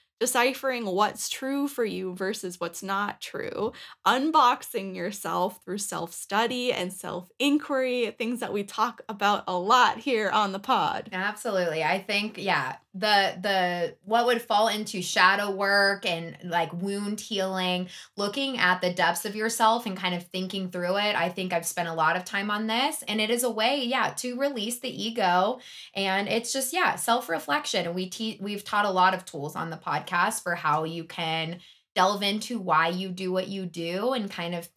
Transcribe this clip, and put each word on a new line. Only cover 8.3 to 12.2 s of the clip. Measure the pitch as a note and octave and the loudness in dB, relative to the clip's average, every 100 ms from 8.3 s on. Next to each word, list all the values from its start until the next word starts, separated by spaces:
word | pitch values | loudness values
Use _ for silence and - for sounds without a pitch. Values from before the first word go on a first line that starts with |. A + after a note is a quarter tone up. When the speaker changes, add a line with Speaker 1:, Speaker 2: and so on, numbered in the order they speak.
| B3 | -4
Speaker 1:
that | G3+ | -4
we | G3+ | -4
talk | G3+ - A#3 - - | -4 -2 -2 -2 -12
about | G#3 G#3 G3+ - | 0 2 2 0
a | F3+ | -2
lot | F#3 B3 A3 A3 | 4 6 6 4
here | C#4 A3+ G3+ | 0 0 2
on | G#3+ G3+ | 2 2
the | F#3+ | -2
pod. | G3+ A#3 D#3+ - G#3+ | 0 2 2 -2 -6
Speaker 2:
Absolutely. | F#3 G3+ G#3 A#3+ F#3+ F3 D#3 | -4 -4 -4 -2 0 0 0
I | D#3 F#3 | 0 0
think, | F#3 G#3 | 0 -2